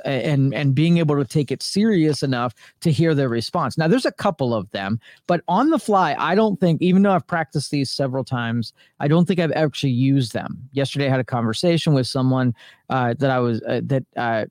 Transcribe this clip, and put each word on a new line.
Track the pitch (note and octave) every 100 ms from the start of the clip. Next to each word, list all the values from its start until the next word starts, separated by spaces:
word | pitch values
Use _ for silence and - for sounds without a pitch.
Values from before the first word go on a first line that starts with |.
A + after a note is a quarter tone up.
| C#3+
a-, | C3 D#3
and, | C#3+ C3+
and | G#2+ C#3+
being | C3 E3 E3+
able | D3+ C#3+
to | C#3+
take | D#3 C3+
it | C3
serious | - G3 A3 G3 D#3 C#3+
enough | C#3+ B2 B2 - - _
to | E3+
hear | C#3+ E3
their | C#3+ C3
response. | A#2 - F3+ C3+ -
Now, | D#3+
there's | B3 D4+
a |
couple | - G#3 E3+ B2+ A2+
of | F#2+
them, | G2 G2 A2+ - - -
but | F3 -
on | F#3 D4
the | D4+
fly, | - G3 E3+ C#3
I | D3+
don't | F#3+ A3 F#3+
think, | F3+ D#3+
even | E3 F#3
though | G3+
I've | F3+ -
practiced | E3+ D#3 D3+ -
these | C#3+ C3+
several | - C#3 C3
times, | B2 B2+ A#2 A#2 A2 - _ -
I | C#3
don't | D#3+ F3
think | F3+
I've | E3
actually | C#3+ D#3 - C#3
used | A#2+ C3+ C#3 A#2
them. | G#2 C#2+ F#2 B2+
Yesterday, | C3 C#3 C#3 C#3
I |
had | C3
a |
conversation | A#2+ A#2+ A#2 A2 F3+ E3 E3
with | C#3 B2
someone, | C3+ C3 C3 B2+ A#2 - - -
uh, | C3 A#2+ A#2
that | C#3+
I | B2+
was, | A#2+ A2
uh, | A2+ B2
that, | A#2 C3+ - -
uh, | A#2+ A2+ -